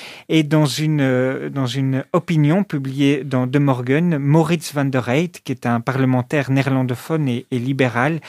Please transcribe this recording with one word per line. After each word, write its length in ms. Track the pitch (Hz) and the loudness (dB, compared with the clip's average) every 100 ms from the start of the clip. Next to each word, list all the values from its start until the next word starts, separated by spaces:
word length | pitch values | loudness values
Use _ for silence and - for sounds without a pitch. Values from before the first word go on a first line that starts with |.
| - - - | -20 -20 -2
Et 120 | 160 | 0
dans 240 | 151 156 151 | 2 2 2
une, 340 | 120 156 151 | 0 0 0
euh, 460 | 135 127 127 131 147 | 2 2 0 -2 -6
dans 160 | 139 127 | -4 -4
une 380 | 131 135 131 - | -2 -2 -2 -2
opinion 500 | 175 - 160 147 175 | -2 0 2 4 2
publiée 580 | 202 151 135 135 139 143 | 0 -4 -6 0 2 2
dans 240 | 143 131 127 | 0 -2 0
De 120 | 139 | 2
Morgen, 580 | 143 123 123 143 175 151 | 2 0 0 0 2 0
Maurits 540 | 139 156 156 170 - | 2 2 4 0 -2
van 140 | 147 139 | -4 -2
der 180 | 131 | -2
Reyt, 380 | 120 131 175 - | 0 0 0 -6
qui 80 | - | -8
est 140 | 127 120 | -6 -2
un 140 | 120 | -2
parlementaire 720 | 117 131 131 127 123 151 131 | -2 0 2 0 0 -2 0
néerlandophone 800 | 135 139 135 127 123 - 160 143 | 0 2 0 -2 -4 -4 -2 -2
et, 160 | 120 - | -4 -4
et 80 | 127 | -4
libéral, 600 | 123 135 131 117 131 160 | -4 0 0 2 0 -2